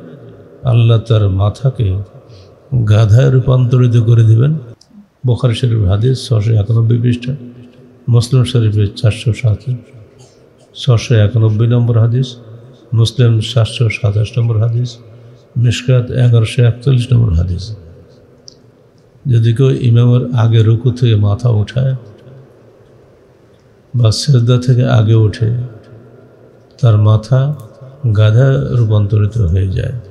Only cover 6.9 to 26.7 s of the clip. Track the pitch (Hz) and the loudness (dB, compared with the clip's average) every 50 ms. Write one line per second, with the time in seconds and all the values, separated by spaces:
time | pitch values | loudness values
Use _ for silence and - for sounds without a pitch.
6.9 | 120 117 120 123 120 - - 139 139 - - - - - - - - - - - | 0 0 0 -2 -2 -4 -6 -10 -10 -10 -12 -18 -20 -20 -20 -20 -20 -20 -20 -20
7.9 | - - - - 117 117 113 - 135 127 117 - - 117 110 107 101 107 104 101 | -20 -10 -4 0 0 0 2 2 0 0 0 0 0 0 0 0 0 0 -2 -2
8.9 | - - - 107 - - - 120 107 - - 110 101 - - 131 123 120 - - | -4 -2 -2 -2 -2 -2 -4 -4 -4 -2 -2 -2 -2 -4 -6 -8 -10 -10 -10 -18
9.9 | - - - - _ - - - _ _ _ _ _ _ _ _ - - - 135 | -20 -20 -20 -20 _ -20 -20 -20 _ _ _ _ _ _ _ _ -18 -8 -2 0
10.9 | 120 110 - - 120 107 104 101 - 110 110 110 107 107 117 117 120 120 120 113 | 0 0 0 0 0 2 2 2 0 0 0 0 0 0 0 0 0 0 0 0
11.9 | 117 110 113 117 120 131 131 - - - - - - - - - - - - - | 0 0 0 0 0 -2 -4 -4 -8 -18 -20 -20 -20 -20 -20 -20 -20 -20 -10 -4
12.9 | 113 110 113 110 - - 120 117 113 110 107 - - 117 110 - - - 120 107 | -2 0 0 0 0 0 0 2 2 0 -2 -2 -2 -2 -2 -2 -2 -4 -4 -4
13.9 | - - - 104 101 107 107 - - 123 117 117 113 107 113 117 113 120 123 120 | -4 -4 -4 -2 -2 -2 -4 -4 -4 -4 -2 -2 -2 -2 -2 -2 -2 -4 -4 -6
14.9 | - - - - - - - - - - _ _ - 120 123 120 - - - 131 | -10 -16 -20 -20 -20 -20 -20 -20 -20 -20 _ _ -4 -2 0 0 -2 -2 -2 0
15.9 | 127 123 117 - - 123 123 120 117 117 110 - - 123 120 117 - - - 143 | 0 0 0 -2 -2 0 2 2 2 2 0 0 0 0 0 0 0 0 0 0
16.9 | 131 123 120 - 123 117 117 104 82 85 90 92 87 85 92 110 107 - - 82 | 0 0 0 0 0 0 2 2 0 -2 -2 -2 -4 -8 -10 -12 -16 -18 -20 -20
17.9 | - - - - - - _ _ _ _ - - - _ _ _ _ _ _ _ | -20 -20 -20 -20 -20 -20 _ _ _ _ -20 -20 -20 _ _ _ _ _ _ _
18.9 | _ _ _ _ _ _ - 139 120 113 113 117 117 123 135 131 139 123 123 120 | _ _ _ _ _ _ -4 -2 0 2 2 0 2 2 2 0 0 0 0 2
19.9 | 113 117 123 120 123 123 - 247 - 113 110 110 113 113 107 110 113 110 - 127 | 2 4 4 4 2 0 0 -2 -2 0 0 2 2 2 2 2 2 0 0 -2
20.9 | - - 127 117 110 104 104 101 101 - - 123 110 104 104 - - 123 131 135 | -2 0 0 0 0 2 0 0 -2 -2 -2 -2 0 -2 -2 -4 -4 -4 -4 -4
21.9 | 131 123 - - - - - - - - - - _ _ _ - _ _ _ _ | -4 -6 -10 -16 -20 -20 -20 -20 -20 -20 -20 -20 _ _ _ -20 _ _ _ _
22.9 | _ - _ _ _ _ _ _ _ _ _ _ _ _ _ _ _ _ _ _ | _ -20 _ _ _ _ _ _ _ _ _ _ _ _ _ _ _ _ _ _
23.9 | - 120 120 110 104 - - 151 135 120 117 120 123 120 - 131 127 117 131 123 | -2 0 0 0 0 -2 0 0 0 2 2 2 0 0 2 0 0 2 2 2
24.9 | 123 113 104 107 113 110 107 104 - - 113 113 120 123 123 - - - - - | 2 2 2 2 2 2 2 0 0 -2 -4 -4 -4 -4 -6 -10 -14 -18 -20 -20
25.9 | - - - - - - - - - _ - - _ _ _ _ | -20 -20 -20 -20 -20 -20 -20 -20 -20 _ -20 -20 _ _ _ _